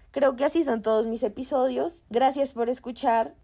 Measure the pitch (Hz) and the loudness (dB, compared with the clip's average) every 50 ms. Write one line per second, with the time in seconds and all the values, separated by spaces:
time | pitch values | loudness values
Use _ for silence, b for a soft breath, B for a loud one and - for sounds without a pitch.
0 | b b - 277 277 269 269 240 285 302 - 330 320 277 233 220 202 220 220 220 | b b -2 2 2 2 2 2 0 0 2 0 0 0 -2 -2 0 2 2 2
1 | 226 226 226 233 254 214 208 - 262 - 302 262 254 269 254 247 - 339 - - | 2 0 -2 -2 -4 -4 -4 -6 -6 -2 0 0 0 0 0 -2 -4 -4 -6 -10
2 | - _ 208 240 262 269 269 285 277 269 - 233 233 233 254 247 - 247 240 - | -14 _ 0 2 2 2 2 0 -2 -4 -2 -4 -2 -2 -4 -4 -8 -12 -10 -4
3 | 277 262 226 226 226 - - _ | 0 2 2 2 0 -2 -6 _